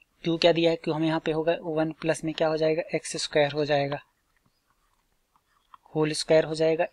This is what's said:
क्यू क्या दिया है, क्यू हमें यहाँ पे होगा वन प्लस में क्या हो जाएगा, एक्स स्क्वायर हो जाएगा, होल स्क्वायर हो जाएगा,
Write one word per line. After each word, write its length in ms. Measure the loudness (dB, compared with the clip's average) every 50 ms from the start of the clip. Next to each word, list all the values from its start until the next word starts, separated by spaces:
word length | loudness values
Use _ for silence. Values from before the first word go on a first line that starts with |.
| _ _ _ _ -6
क्यू 140 | -4 0
क्या 140 | 4 4 4
दिया 200 | 4 4 2 2
है, 40 | 0
क्यू 180 | 0 -2 -4 -2
हमें 140 | 0 0
यहाँ 120 | 0 0 0
पे 120 | -2 -2
होगा 260 | -2 0 0 0 -2 -2
वन 300 | -4 -4 -2 -2 -2 -2 -4 -4
प्लस 220 | -2 -2 -2 -2 -4
में 100 | -6 -2
क्या 140 | -2 0
हो 100 | 0 0
जाएगा, 260 | 2 0 0 0 0 -2 -4 -6
एक्स 200 | -6 -6 -6 -6
स्क्वायर 340 | -6 -6 0 2 2 2 2
हो 140 | 0 -2 -2
जाएगा, 340 | 0 0 0 0 -2 -4 -8 -10 _ _ _ _ _ _ _ _ _ _ _ _ _ _ _ _ _ _ _ _ _ _ _ _ _ _ _ _ _ _ _ _ _ -20 _ _ _ -4
होल 180 | -2 -2 0 -2
स्क्वायर 320 | -4 0 4 4 4 4
हो 100 | 2 0
जाएगा, 300 | 0 2 2 2 0 -2 -2